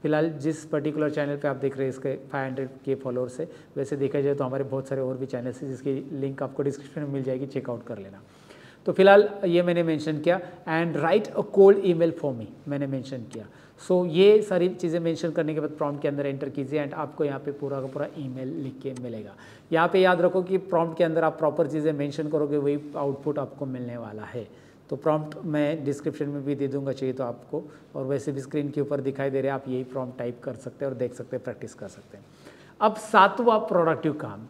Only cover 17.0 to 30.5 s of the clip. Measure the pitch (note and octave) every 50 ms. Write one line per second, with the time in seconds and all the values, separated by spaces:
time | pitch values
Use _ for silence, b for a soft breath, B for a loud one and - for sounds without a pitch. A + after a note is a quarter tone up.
17 | D3+ C#3+ - - D#3 C#3+ C3+ C3+ C#3 C#3+ C#3 - D3 C#3 C#3 C3+ C3 C3+ C3 D3
18 | C#3+ D3 - E3+ C#3+ C3 B2+ C3 C3 C3 E3 E3 C#3 C3 - - - C3+ C3 B2
19 | B2 A#2+ A2+ A2 G#2 G2+ - B B B B B B B E3 D#3+ E3+ E3+ G3 F#3+
20 | F#3 F#3 F3+ E3+ F3 F3+ F3+ F#3+ F3+ F3+ F#3+ F#3 F#3+ - - E3 E3+ E3+ D#3+ D#3+
21 | F3 D#3+ D#3+ D#3+ D#3+ D#3+ D#3 - D#3+ D3+ C#3 - E3 C#3 D3 D#3 D3 D#3 D3+ C#3+
22 | C#3+ C#3+ C#3 - D#3 D3+ D3+ D#3 D3 C#3+ D3 D3 C#3 C#3+ C#3+ C#3+ D3 - - D#3
23 | C#3+ C#3 C#3 C#3 - D#3 D3 D3 C3+ - - - D3 C3 B2+ B2 B2 A#2+ A#2+ A#2+
24 | A2+ G#2+ G#2 G#2+ G#2+ - - B2 G#2+ - B B B B B B - - - C#3
25 | - D#3+ D3+ D#3 D3+ D3+ D3+ - - E3+ D3+ D3+ D3 D3 D#3 D#3+ C#3 C3+ C#3 C#3+
26 | - D#3+ C#3 - D3 C#3+ C#3+ C#3+ C3+ C#3 C#3+ C3 C#3+ C3+ B2+ C#3+ C#3 C#3 B2+ C3
27 | C3+ C3 B2+ B2+ C3 A#2+ A#2 - - - - D3 - B B B B B - C#3+
28 | C3+ C3 C#3+ C#3 C#3 D#3 C#3 C3+ C3 C3+ - D3+ C#3+ D3 C#3+ D3 C#3+ C#3+ D3 C3+
29 | B2+ C3+ C3+ C#3 C#3 C#3 C3+ C3+ C3 C3+ C#3 C3 - C3 B2+ B2+ C3 B2+ B2+ C#3
30 | B2+ B2 B2 - B2 A#2+ A#2+ - - C#3+